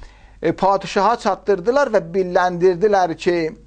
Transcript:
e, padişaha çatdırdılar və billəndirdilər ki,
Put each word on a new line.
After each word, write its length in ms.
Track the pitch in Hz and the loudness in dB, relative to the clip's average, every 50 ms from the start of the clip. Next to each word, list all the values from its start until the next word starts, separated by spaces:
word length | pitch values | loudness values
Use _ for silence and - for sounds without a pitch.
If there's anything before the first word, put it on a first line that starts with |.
| - - - - - - - - | -20 -20 -20 -20 -20 -20 -12 -6
e, 120 | - 170 | -4 -4
padişaha 640 | 160 - 185 196 196 190 185 - - 208 190 214 240 | -2 0 2 2 2 0 -2 -4 -2 0 2 2 0
çatdırdılar 760 | 233 - 208 185 - - 208 196 180 175 233 262 285 285 254 214 | 0 -2 -4 -4 -2 -2 -2 -2 0 0 0 2 2 2 2 0
və 80 | 190 | -2
billəndirdilər 1120 | 165 165 170 190 185 180 180 190 180 180 175 170 180 190 180 165 214 208 202 190 180 165 156 | -2 -2 -2 -2 -2 0 0 0 0 0 0 2 2 2 2 2 2 2 2 2 2 0 -2
ki, 240 | - - 185 175 170 160 156 - - - | -4 -2 -2 0 0 -2 -4 -6 -12 -20